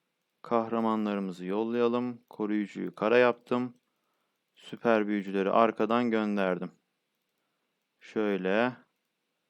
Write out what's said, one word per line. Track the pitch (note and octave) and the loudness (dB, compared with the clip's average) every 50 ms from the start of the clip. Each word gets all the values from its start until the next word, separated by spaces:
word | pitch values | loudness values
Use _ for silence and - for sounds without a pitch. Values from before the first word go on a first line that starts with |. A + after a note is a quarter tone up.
| _ _ _ _ _ _ _ _ - | _ _ _ _ _ _ _ _ -6
Kahramanlarımızı | - A#2+ A#2 A2+ A2+ A2+ A2+ A2+ A2+ A2 A2 G#2+ G#2 G2+ G2+ G2 F#2+ F2 E2+ F2+ | -2 0 0 0 0 -2 0 0 0 0 0 0 -2 -2 -2 -4 -6 -8 -8 -6
yollayalım. | F2+ G2 G#2+ A2+ A2+ A#2 A#2+ A#2+ A#2 A#2+ B2 B2 B2 A#2+ A#2+ - _ | -4 -2 -2 -2 -2 0 0 0 2 0 0 -2 -4 -8 -10 -16 _
Koruyucuyu | - - G#2+ G2+ G#2 G#2+ G2+ F#2+ - G2+ F#2 F2+ - | -8 -6 -4 -2 -2 -2 -2 -4 -6 -8 -8 -8 -6
kara | - G2+ A2 A#2 B2 | -2 0 4 4 6
yaptım. | B2 B2 A#2+ - _ - B2 B2 B2+ B2 - _ _ _ _ _ _ _ _ _ _ _ _ _ _ _ _ | 6 4 2 -2 _ -4 -4 -4 -4 -6 -8 _ _ _ _ _ _ _ _ _ _ _ _ _ _ _ _
Süper | _ - - A2+ G#2 - A#2+ A2+ G#2+ G#2 | _ -18 -16 -16 -2 2 2 4 4 2
büyücüleri | G2+ G#2 G#2 F#2 G2 F#2+ G2 F#2+ G2 | 2 0 -2 -2 -2 -2 0 0 2
arkadan | G2 A2+ A2+ A2 A2 - A2 G#2 A#2 A#2+ A#2+ A#2 | 4 4 4 4 4 0 0 0 2 0 0 0
gönderdim. | A2 A2 G#2+ G#2 G#2 G2+ F#2+ F#2 F2+ F2 F2+ F2 - _ _ _ _ _ _ _ _ _ _ _ _ _ _ _ _ _ _ _ _ _ _ _ _ _ - | 0 0 0 0 -2 0 0 0 -2 -2 -6 -10 -14 _ _ _ _ _ _ _ _ _ _ _ _ _ _ _ _ _ _ _ _ _ _ _ _ _ -20
Şöyle. | - - A2+ G#2+ G#2 G2+ F#2 F#2 F#2 G2 A2 A#2+ B2+ B2 - _ _ _ _ _ _ _ _ _ _ _ _ _ _ | -8 -4 -2 0 0 0 0 0 0 0 2 0 0 -2 -6 _ _ _ _ _ _ _ _ _ _ _ _ _ _